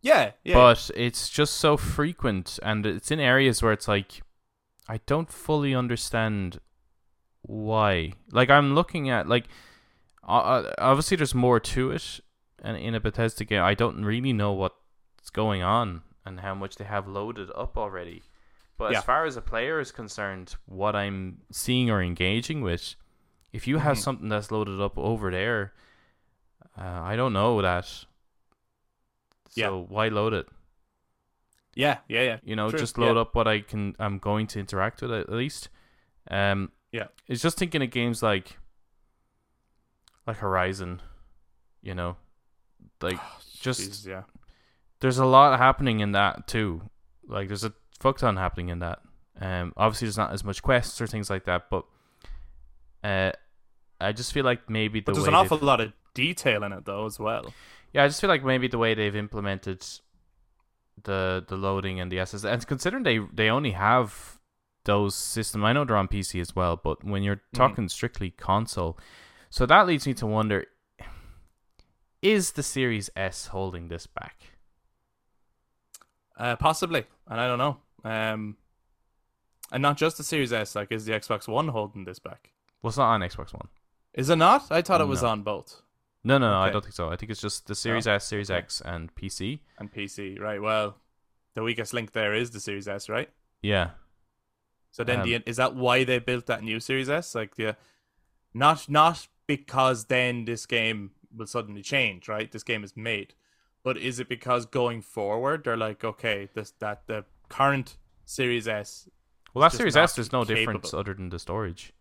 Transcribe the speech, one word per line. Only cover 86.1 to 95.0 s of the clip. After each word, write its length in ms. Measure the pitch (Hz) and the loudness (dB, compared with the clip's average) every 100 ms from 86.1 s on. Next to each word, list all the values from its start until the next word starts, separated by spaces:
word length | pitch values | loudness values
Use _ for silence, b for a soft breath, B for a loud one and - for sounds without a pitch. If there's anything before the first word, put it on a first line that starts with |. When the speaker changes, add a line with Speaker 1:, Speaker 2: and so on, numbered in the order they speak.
| _ | _
Speaker 2:
No, 140 | 110 139 | 2 4
no, 120 | 117 | 6
no, 60 | 98 | 4
I 60 | 95 | 4
Speaker 1:
Okay. 60 | |
Speaker 2:
don't 80 | 101 | 2
think 120 | - | -4
so. 160 | - 82 | -6 -6
I 60 | 87 | -6
think 140 | 107 | -8
it's 100 | 107 | -8
just 260 | 104 - - | -6 -8 -8
the 80 | |
Series 320 | 104 113 113 110 | -6 -2 0 2
Speaker 1:
No? 60 | |
Speaker 2:
S, 120 | 101 - | 0 0
Series 240 | 104 101 | -6 -2
Speaker 1:
Okay. 80 | 90 | -4
Speaker 2:
X, 220 | 90 - | -4 -10
and 340 | - 85 82 | -8 -10 -10
P 140 | - 95 | -12 -12
C. 340 | - 98 147 _ _ | -8 -8 -8 _ _
Speaker 1:
And 120 | 101 | -14
P 140 | 117 101 | -10 -12
C, 300 | - 98 98 | -10 -12 -8
right. 220 | 107 101 | -8 -4
Well, 360 | 107 110 104 - _ _ _ _ _ | -2 0 -2 -6 _ _ _ _ _
the 80 | - | -6
weakest 320 | 113 113 107 | -4 -4 -4
link 180 | 123 110 | -6 -6
there 220 | 113 104 | -2 0
is 160 | 107 120 | 0 -2
the 100 | 110 | -8
Series 260 | 107 101 101 | -10 -8 -8
S, 200 | 101 - | -10 -6
right? 220 | 113 - _ _ _ | -6 -6 _ _ _
Speaker 2:
Yeah. 280 | 104 98 85 - - _ _ _ _ _ _ _ _ | 0 2 0 -6 -20 _ _ _ _ _ _ _ _
Speaker 1:
So 140 | - | -6